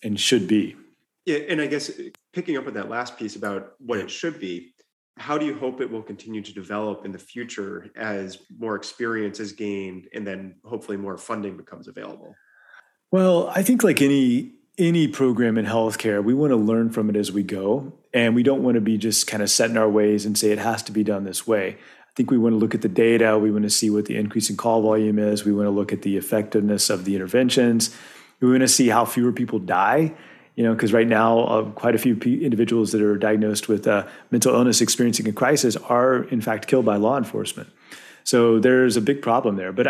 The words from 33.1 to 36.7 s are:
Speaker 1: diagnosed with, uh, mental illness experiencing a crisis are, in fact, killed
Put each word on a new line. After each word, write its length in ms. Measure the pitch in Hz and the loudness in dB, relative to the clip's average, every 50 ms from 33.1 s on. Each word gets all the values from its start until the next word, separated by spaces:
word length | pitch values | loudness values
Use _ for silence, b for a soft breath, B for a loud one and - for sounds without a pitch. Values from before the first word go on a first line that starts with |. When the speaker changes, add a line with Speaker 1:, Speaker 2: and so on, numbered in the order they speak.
| 104 98 | 2 2
Speaker 1:
diagnosed 520 | 110 107 107 107 107 107 104 - - - | 2 0 2 2 2 0 -2 -4 -2 0
with, 180 | 107 98 - 113 | -2 0 2 0
uh, 180 | 104 101 92 B B B B B | 0 0 0 B B B B B
mental 220 | 123 117 - 127 120 | -2 2 2 4 4
illness 280 | 120 123 123 110 - | 4 4 4 4 2
experiencing 460 | 117 - - - 123 117 107 - 104 107 | 2 0 0 0 0 0 0 -2 -2 -4
a 40 | |
crisis 440 | 104 - 131 131 151 143 - 117 104 | -2 0 0 2 2 2 2 0 0
are, 480 | - - - 123 123 123 131 127 123 - | -2 -4 -2 0 2 4 2 2 0 -2
in 180 | - 131 113 | -2 -4 -4
fact, 260 | 107 123 110 101 - | -2 -2 -4 -4 -2
killed 180 | - | 0